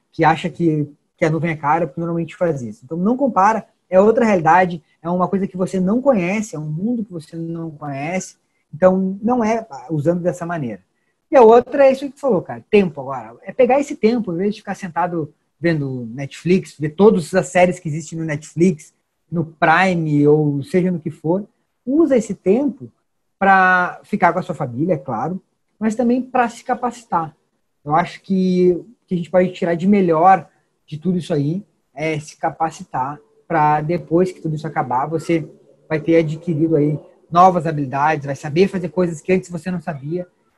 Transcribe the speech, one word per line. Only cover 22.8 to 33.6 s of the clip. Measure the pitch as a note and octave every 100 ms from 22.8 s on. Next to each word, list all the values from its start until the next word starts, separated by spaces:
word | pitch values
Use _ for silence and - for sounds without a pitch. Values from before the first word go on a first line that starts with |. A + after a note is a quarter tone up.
| A#2+ _ _ _ _ -
pra | G3 F#3+ F#3 F#3 F3 -
ficar | - G3+ F3
com | E3+
a |
sua | D#3+ -
família, | C3+ A#2 E3+ D#3
é |
claro, | - A2+ D3 F#3 _ _ _ -
mas | A3 A3
também | A#3+ B3+
pra | B3+ B3 A#3
se | -
capacitar. | - B3 A#3+ A#3 - F3 D#3 - _ _ _ _
Eu | D3 D#3
acho | E3+ -
que | - F#3+ F#3 F3+ F3+
o | E3 G#3 - -
que |
a | F3
gente | F3
pode | F3+ F#3
tirar | - F3 E3+
de | F#3
melhor | G#3 F3+ D#3 F3+ F3 - _ _ _ -
de | D3+
tudo | F3+ F#3
isso | -
aí | D#3 C#3+ F#3 - _ _
é | - D#3 D3+
se | D3+ -
capacitar | E3 D#3+ D#3+ - F#3 C#3 C3+ D3 _ _ -
pra | E3